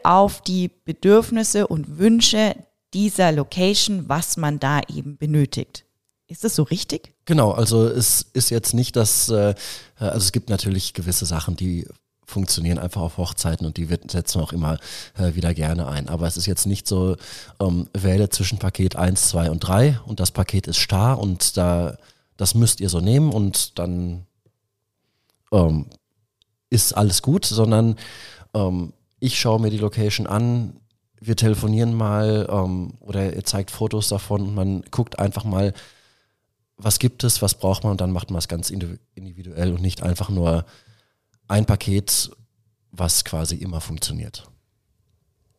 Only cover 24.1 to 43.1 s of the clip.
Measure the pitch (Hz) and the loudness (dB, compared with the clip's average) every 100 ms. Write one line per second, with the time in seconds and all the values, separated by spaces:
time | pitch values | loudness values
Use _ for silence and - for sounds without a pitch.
24.1 | 87 90 _ _ _ _ _ _ _ _ | -6 -12 _ _ _ _ _ _ _ _
25.1 | _ _ _ _ 104 82 78 67 - _ | _ _ _ _ 4 4 2 -4 -14 _
26.1 | _ _ _ _ _ _ 123 - - 107 | _ _ _ _ _ _ 0 2 2 2
27.1 | 90 - 185 - 110 110 110 113 110 - | 2 2 0 0 2 4 4 4 2 -6
28.1 | - - - - 107 95 90 85 - _ | -18 -20 -20 -8 -2 0 -2 -4 -10 _
29.1 | _ 127 - 117 110 107 107 104 113 104 | _ -2 0 2 2 2 0 -2 0 0
30.1 | - 107 104 120 120 113 - _ _ _ | -2 -2 0 0 0 -4 -10 _ _ _
31.1 | _ 110 110 113 104 107 110 117 117 107 | _ -4 2 2 2 2 2 2 0 0
32.1 | 104 107 107 98 101 92 92 87 - - | 0 2 0 0 -2 -2 -2 -6 -12 -8
33.1 | 98 98 - - 98 98 - 110 107 104 | -4 -4 -4 -4 -4 -6 -4 -4 -2 -2
34.1 | 98 - 101 98 101 95 95 - - 117 | -4 -2 -4 -2 -2 -2 -2 -4 -4 -4
35.1 | - 101 104 110 95 98 - - _ _ | -2 -2 -2 -2 0 0 -4 -14 _ _
36.1 | _ _ _ _ _ _ - 107 - 127 | _ _ _ _ _ _ -6 -2 0 0
37.1 | - 120 - 101 - 95 95 110 98 92 | 0 -2 0 0 0 0 0 0 0 -2
38.1 | 90 - 90 - 85 - 92 85 90 _ | -2 -4 -6 -4 -6 -6 -6 -8 -10 _
39.1 | - 95 90 90 82 90 87 92 - 87 | -18 -18 -16 -10 -2 0 0 -2 -2 -2
40.1 | 87 90 95 85 82 - - _ _ _ | -2 -2 0 2 0 -2 -12 _ _ _
41.1 | _ _ _ - 104 107 101 - 98 98 | _ _ _ -2 2 2 0 0 -2 0
42.1 | - - - _ _ _ _ _ 87 85 | -2 -4 -10 _ _ _ _ _ -4 0